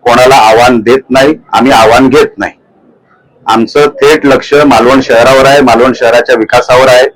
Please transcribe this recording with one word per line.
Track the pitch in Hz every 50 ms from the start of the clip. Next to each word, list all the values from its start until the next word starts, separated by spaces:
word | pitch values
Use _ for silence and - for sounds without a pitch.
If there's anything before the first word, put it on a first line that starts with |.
कोणाला | _ 120 117 120 127 131 135
आव्हान | 127 110 110 110 113 120 127 127 117
देत | 107 113 123 135 - _
नाही, | 127 131 131 143 156 - _ _ -
आम्ही | 110 120 135
आव्हान | 135 120 113 110 113 123 135 131
घेत | 117 - 107 - - -
नाही. | 101 87 - _ _ _ _ _ _ _ _ _ _ _ _ _ _ _ _ _ _ -
आमचं | 110 117 117 - - 147 147 143
थेट | 143 - 139 143 156 151 151
लक्ष | 143 135 127 - - -
मालवण | 143 151 143 131 110 113 123 131 135
शहरावर | 131 - 123 113 120 127 135 135 135
आहे, | 135 139 147
मालवण | 139 127 113 113 120 131 120
शहराच्या | - 127 117 113 120 120 - 127
विकासावर | 117 110 107 - 127 127 - 127 127 131 131
आहे | 123 123 131 135 -